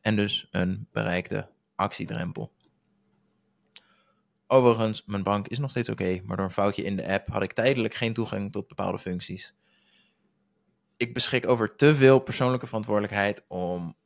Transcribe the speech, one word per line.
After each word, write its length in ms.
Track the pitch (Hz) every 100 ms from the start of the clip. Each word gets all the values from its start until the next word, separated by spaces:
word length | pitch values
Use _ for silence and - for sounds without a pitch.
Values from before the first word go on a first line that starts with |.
En 140 | 110 107
dus 320 | 104 - -
een 360 | 98 92 98 -
bereikte 580 | 110 104 90 - 101 - _ _ -
actiedrempel. 760 | 101 - - - 175 - - _ _ _ _ _ _ _ _ _ _ _ _ - _ _ _ _ _ _ _
Overigens, 560 | 131 123 113 110 107 -
mijn 180 | 101
bank 240 | 95 101 101
is 120 | 123
nog 100 | 139
steeds 200 | 120 113
oké, 320 | 110 92 92
maar 140 | 98 95
door 80 | 95
een 60 |
foutje 320 | 92 101 -
in 120 | - 98
de 120 | -
app 200 | 98 -
had 160 | -
ik 100 | 98
tijdelijk 400 | - 120 131 110
geen 200 | - 117
toegang 380 | 113 110 101 101
tot 160 | 104 -
bepaalde 320 | - 95 95
functies. 540 | 92 90 - 92 - _ _ _ _ _ _ _ _ _ _ _ _ _ _ _
Ik 160 | 120
beschik 340 | 123 - 127 -
over 280 | 120 110 -
te 200 | 151 147
veel 240 | 135 131
persoonlijke 480 | 131 - 127 127 -
verantwoordelijkheid 800 | 113 107 104 104 101 101 101 _
om 480 | 90 90 90 85 -